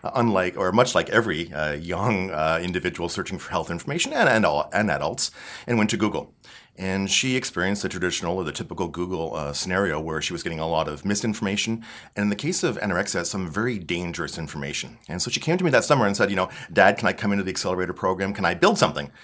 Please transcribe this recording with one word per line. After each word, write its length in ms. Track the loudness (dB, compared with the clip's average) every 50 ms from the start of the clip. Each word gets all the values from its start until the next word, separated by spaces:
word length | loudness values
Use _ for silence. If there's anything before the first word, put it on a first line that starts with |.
| -10
uh, 80 | -4 0
unlike, 420 | 2 2 4 4 2 2 0 0 -2
or 140 | 0 2
much 240 | 4 4 4 4 4
like 140 | 0 2 2
every, 420 | 2 2 2 2 0 -4 -4 -6 -4
uh, 200 | -4 -2 -2 -2
young, 580 | -4 -6 -6 -4 -2 0 0 0 0 -2 -2
uh, 280 | -2 0 0 2 2 0
individual 480 | 0 -2 -2 -2 -2 -2 -4 -2 -4 -4
searching 280 | -2 -4 -6 -6 -6 -10
for 140 | -8 -4
health 180 | -4 -4 -2 -2
information 440 | -6 -6 -4 -4 -4 -2 -2 -2 0
and, 160 | 2 4 4
and, 160 | 4 6 4
all, 240 | 4 4 2 0 0 0
and 160 | 0 2 2
adults, 420 | 0 0 0 -2 -2 -2 -4 -4 -4 -10 -16 -14 -14 -10 -4 0
and 100 | 2 2
went 120 | 2 2
to 80 | 2 2
Google. 360 | 0 0 0 -2 -6 -8 _ _ _ -20 -20 -20 -20 _ _ -8
And 340 | -4 -2 -2 0 0 2
she 240 | 2 2 2 2 0
experienced 480 | 0 0 -2 -2 0 0 0 0 0 -2
the 60 | -4
traditional 480 | -4 -2 -2 -2 -2 0 -2 -2 -2 -2
or 60 | -2
the 80 | -4
typical 360 | -6 -6 -8 -8 -4 -4 -4 -4
Google, 480 | -4 -4 -4 -4 -4 -4 -4 -4 -4
uh, 180 | -4 -4 -4 -4
scenario 460 | -4 -2 0 2 2 2 2 0 -2
where 220 | -2 -2 -4 -4
she 120 | -4 -4 -4
was 100 | -4 -6
getting 160 | -4 -4 -4
a 80 | -2 0
lot 200 | 0 0 0 -2
of 180 | -4 -4 -2
misinformation. 800 | -2 -2 0 0 -2 -2 -2 -2 -2 0 0 -2 -2 -4 -6 -6 -12 -16 -18 -18 -10 -4
And 80 | -2 0
in 60 | 0
the 60 | 0
case 280 | -2 -2 -2 -2 0 0
of 140 | 0 -2 0
anorexia, 460 | 0 0 2 2 2 0 0 -2 -2
some 240 | -2 -4 -4 -4 -4
very 280 | -2 -2 -2 -2 -2 -4
dangerous 600 | -4 -4 -4 -2 -2 -4 -4 -4 -6 -6 -6 -6
information. 600 | -8 -8 -8 -8 -8 -6 -6 -8 -8 -10 -12 -16 -12 -8
And 140 | -6 -4
so 80 | -4 -2
she 120 | -4 -2
came 160 | 0 0 2 2
to 60 | 4
me 80 | 6
that 120 | 6 6 6
summer 240 | 6 4 6 4 4
and 80 | 4
said, 140 | 4 2 2
you 80 | 2 2
know, 120 | 0 0 -2 -10 -12 -2
"Dad, 260 | 4 6 8 8 6 4
can 100 | 2 0
I 60 | 0
come 200 | 2 0 0 2
into 100 | 2 0
the 80 | 0
accelerator 420 | -2 -2 0 0 0 0 0 -2 -2
program? 400 | 0 0 0 0 2 0 -2 0
Can 120 | 2 2
I 80 | 2 2
build 240 | 4 4 4 4 6
something?" 340 | 2 2 2 -2 -8 -10 -12 -18